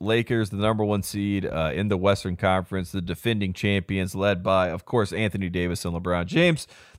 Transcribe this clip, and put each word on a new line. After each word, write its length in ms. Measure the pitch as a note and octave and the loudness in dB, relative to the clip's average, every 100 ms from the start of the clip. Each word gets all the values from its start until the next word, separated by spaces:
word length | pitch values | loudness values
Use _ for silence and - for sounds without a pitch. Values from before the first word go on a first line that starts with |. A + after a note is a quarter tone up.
Lakers, 500 | G2+ A#2 A2+ A#2+ G2+ | 0 2 2 0 0
the 80 | G2+ | 0
number 260 | G#2+ A2 | 0 2
one 180 | G#2 G#2 | 2 0
seed, 440 | - G#2 G2+ G2 F2+ | -2 -2 0 0 0
uh, 240 | D#2+ D#2+ | -2 0
in 140 | C#2+ G#2 | 0 0
the 80 | F#2+ | 2
Western 400 | G2 F#2+ F#2+ F2 | 2 2 -2 0
Conference, 560 | F#2+ F#2 F2 F#2+ F2 | 2 2 0 -6 -4
the 80 | G2 | -6
defending 540 | F2 E2+ A#2 A2 F#2+ | -6 -4 -2 0 -2
champions, 600 | F2+ G#2 G2 F#2 F#2+ F2+ | 0 0 2 0 -2 -2
led 280 | F#2+ G2+ F#2 | 0 0 2
by, 260 | F#2 F#2+ F#2 | 2 2 2
of 160 | E2+ | -2
course, 300 | - B2 G2+ | -2 0 0
Anthony 340 | F2 A2 G2 F#2 | -2 -2 -2 -2
Davis 380 | F2 F2 F2 F2 | -2 -2 -2 -4
and 80 | |
LeBron 320 | E2+ F2+ F2 F2 | -4 -2 -2 0
James. 400 | D#3 F3 D#3 - - - | 2 2 2 -6 -20 -20